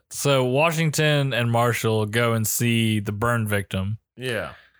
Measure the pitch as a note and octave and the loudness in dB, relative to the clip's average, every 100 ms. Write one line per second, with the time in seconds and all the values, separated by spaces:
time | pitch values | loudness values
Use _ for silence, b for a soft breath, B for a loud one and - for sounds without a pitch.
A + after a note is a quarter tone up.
0 | _ - C#3+ C3+ B2+ C3 E3 D#3+ D#3+ C#3+ | _ -4 2 2 2 2 2 2 -2 0
1 | D3+ D3 C#3 A#2 A#2 A#2 A#2+ A#2 A2+ A2 | 0 2 0 0 0 2 2 0 0 0
2 | G#2+ A2+ A#2+ A2+ A2 - A#2+ A#2 A2+ G#2+ | 0 0 2 0 0 0 2 2 2 0
3 | G2+ G#2 A#2+ A#2 G#2+ G2+ F#2+ F#2+ F#2+ A2 | -2 -2 0 0 0 -2 -2 -4 -4 -6
4 | _ - B2+ A2 D#2 - b | _ -12 -6 -6 -8 -14 b